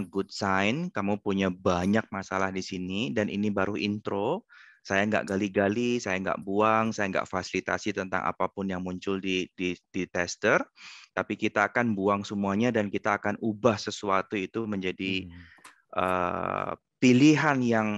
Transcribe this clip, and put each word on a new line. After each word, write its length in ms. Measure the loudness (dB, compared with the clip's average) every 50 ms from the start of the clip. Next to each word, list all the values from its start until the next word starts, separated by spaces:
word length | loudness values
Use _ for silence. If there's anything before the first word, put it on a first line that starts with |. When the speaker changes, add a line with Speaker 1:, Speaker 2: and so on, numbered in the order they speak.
| -2
Speaker 1:
good 240 | -2 -2 -4 -4 -4
sign, 640 | -4 -4 -2 0 2 2 2 0 0 -2 -4 -6 -6
kamu 280 | -4 -2 -2 -2 -2
punya 280 | -2 -2 0 2 2 0
banyak 600 | 0 0 0 0 2 2 2 2 2 2 0 -2 -6
masalah 400 | -10 -6 -4 -2 -2 -2 -2 -2
di 80 | -4
sini, 480 | -8 -6 -8 -8 -6 -6 -4 -4 -4 -2 -2
dan 160 | -2 -2 -2 -2
ini 160 | -2 -2 0
baru 280 | 0 0 0 0 -2
intro. 680 | -2 -2 -2 -4 -4 -4 -6 -4 -2 -2 -2 -4 -4 -8 _ -20 -20 -20 -20 -20 _ -6
Saya 200 | 0 0 2 2
nggak 240 | 2 0 0 0 0
gali-gali, 720 | -2 0 0 0 2 2 2 2 2 0 0 0 0 -2
saya 160 | -2 -2 -4 -2
nggak 200 | -2 -2 -4 -4 -4
buang, 480 | -4 0 2 4 4 4 4 2 0 0
saya 160 | -2 -2 -2 0
nggak 160 | -2 -2 -2
fasilitasi 640 | -4 -4 -4 -4 -4 -4 -2 -2 -2 -2 -2 -2 -4
tentang 320 | -4 -4 -4 -4 -2 -2
apapun 440 | -2 -2 -2 -4 -4 -4 -4 -4 -4
yang 120 | -2 -4
muncul 400 | -4 -6 -6 -6 -4 -4 -4 -2
di, 280 | -2 -2 -2 -2 -2 -4 _
di, 240 | -4 -4 -4 -4 -6 _ _ -6
di 160 | -6 -4 -4
tester. 520 | -2 -2 -2 -4 -2 0 2 4 4 4 2 -2 _ -20 -20 -20 -20 -20 -20 -8 -4
Tapi 240 | -4 -2 -2 -2
kita 320 | -2 -2 0 2 2 2 2 2
akan 200 | 0 0 2 0
buang 320 | 2 2 2 2 2 0
semuanya 440 | -2 -4 -2 0 0 2 2 2 2 2
dan 160 | 2 0 0
kita 280 | -2 -2 0 0 -2 0
akan 160 | 0 -2 -4 -2
ubah 360 | -2 -4 -2 2 2 2 2
sesuatu 600 | 2 -2 -8 -8 -6 -2 0 0 0 0 -2 -4
itu 280 | -4 -4 -4 -4 -6 -4
menjadi, 600 | -4 -4 -4 -4 -4 -4 -4 -4 -4 -2 -4 -4
Speaker 2:
Hmm. 200 | -8 -12 -16 -18 -20 -20 -20 -20 -20 -20 _ _ _ -4
Speaker 1:
eh, 760 | -2 0 0 2 0 0 0 -2 -2 -2 -2 -2 -2 -4 -4 -6 -10 _ _ _ _
pilihan 580 | 6 6 8 8 8 8 8 6 4 2 2 2 2
yang 240 | 2 2 2 2 0 -2